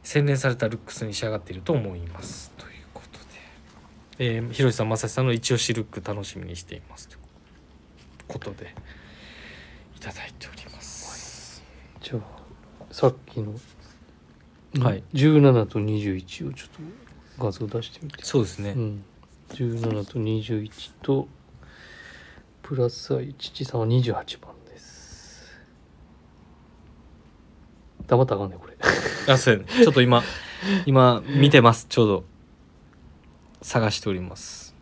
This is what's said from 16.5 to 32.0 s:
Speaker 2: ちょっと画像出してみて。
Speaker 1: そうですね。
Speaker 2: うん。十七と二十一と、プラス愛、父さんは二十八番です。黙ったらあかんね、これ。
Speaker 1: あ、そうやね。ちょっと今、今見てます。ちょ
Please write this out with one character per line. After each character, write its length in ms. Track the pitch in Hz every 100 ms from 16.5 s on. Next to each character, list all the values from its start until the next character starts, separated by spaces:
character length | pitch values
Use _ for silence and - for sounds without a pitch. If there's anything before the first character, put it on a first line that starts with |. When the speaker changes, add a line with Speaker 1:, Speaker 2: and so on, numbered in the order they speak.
Speaker 2:
ち 100 | 143
ょ 40 | -
っ 20 | - 156 - - - - -
と 60 |
画 80 | 117
像 120 | - 107
出 120 | 117
し 60 | 113
て 100 | -
み 80 | 147
て。 140 | -
Speaker 1:
そ 160 | - 143
う 20 |
で 60 | 104
す 100 | -
ね。 140 | 101
Speaker 2:
う 80 | 101
ん。 240 | 110 104 98 - - - -
十 200 | - 120 117
七 280 | 113 107
と 140 | 101 -
二 240 | 107 110
十 220 | 107 110
一 280 | 107 - - -
と、 280 | - 135 - - - - - - - - - - - - _ _
プ 160 | - 131
ラ 140 | 120
ス 260 | - - 139
愛、 160 | 139 135
父 260 | - -
さ 140 | 135 120
ん 20 |
は 60 | 113
二 160 | 127
十 100 | 117
八 240 | - - -
番 160 | - - -
で 120 | -
す。 800 | - - - - - - - - - _ _ - - - _ - - - - - - - - - - _ - - - - - - -
黙 180 | 123
っ 20 | 131
た 80 |
ら 80 | 101
あ 20 | 98
か 20 |
ん 20 |
ね、 80 | 90
こ 60 | -
れ。 80 | - - - - - -
Speaker 1:
あ、 60 | 131
そ 120 | 127
う 40 |
や 60 | 104
ね。 60 | - 247
ち 40 | 226
ょ 40 |
っ 40 |
と 80 | 139
今、 200 | 123 120 - - - - 190 196
今 380 | 156 131 127 117 -
見 220 | 139 139
て 140 | 143
ま 100 | 117
す。 140 | 113 -
ち 100 |
ょ 60 | -